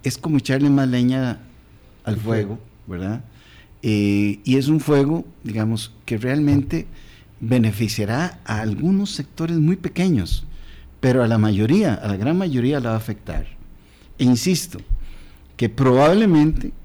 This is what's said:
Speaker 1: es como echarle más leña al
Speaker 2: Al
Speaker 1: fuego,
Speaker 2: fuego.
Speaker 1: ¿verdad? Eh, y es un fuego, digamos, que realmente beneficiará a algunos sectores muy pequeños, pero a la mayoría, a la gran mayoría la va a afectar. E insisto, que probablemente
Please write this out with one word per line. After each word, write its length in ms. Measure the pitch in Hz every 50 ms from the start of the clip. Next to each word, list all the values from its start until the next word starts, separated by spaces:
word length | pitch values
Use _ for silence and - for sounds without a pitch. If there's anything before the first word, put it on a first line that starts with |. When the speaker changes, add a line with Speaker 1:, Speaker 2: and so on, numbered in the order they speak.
| -
Speaker 1:
es 140 | 135 -
como 220 | - - 165 151 135
echarle 300 | - - 131 135 143 143
más 200 | 139 139 135 127
leña 500 | 123 123 123 123 131 131 131 123 107 - - - - - - - - - - - - - -
al 120 | 110 107
Speaker 2:
Al 40 | -
Speaker 1:
fuego, 380 | 104 110 117 110 101 98 113
Speaker 2:
fuego. 20 | 107 - - - - -
Speaker 1:
¿verdad? 380 | - 92 87 92 98 110 123 127 - - - - - - - - - - -
Eh, 580 | - 117 107 104 101 101 101 101 104 104 101 - -
y 140 | 127 127
es 100 | 135 131
un 140 | 143 156 156
fuego, 420 | - 151 147 139 139 143 160 170 - - - -
digamos, 520 | - 120 104 110 110 110 113 110 - - - - -
que 120 | - 120
realmente 680 | 107 117 127 135 151 151 143 143 143 135 - 160 165 - - - - - - - - - - - -
beneficiará 1000 | 113 110 127 123 110 110 98 104 117 104 - - 104 101 113 139 175 175 - - -
a 160 | - 113 107
algunos 520 | 110 110 104 - 139 175 196 190 202 196
sectores 460 | - - 139 - - - 165 165 170
muy 200 | 165 151 160 190
pequeños, 680 | 190 175 175 - 180 180 190 165 110 87 - - - - - - - - - - - - - - -
pero 240 | - - 123 131 120
a 60 | 113
la 80 | 117
mayoría, 560 | 110 107 110 101 98 107 110 156 208 214 156 104
a 160 | - - 104
la 80 | 101
gran 200 | 95 107 139 165
mayoría 440 | 185 196 170 135 123 117 131 151 139
la 80 | 120 117
va 60 | 113
a 20 |
afectar. 480 | 113 110 - 104 - - - 80 - - - - - - - - - - - - - - - -
E 80 | - 131
insisto, 540 | 123 127 113 - 185 185 - - - - 98 - - - - - - - - - - - - - - -
que 140 | - 120 110
probablemente 1040 | - - 135 131 123 131 143 156 180 214 226 202 165 151 151 160 151 - - - - -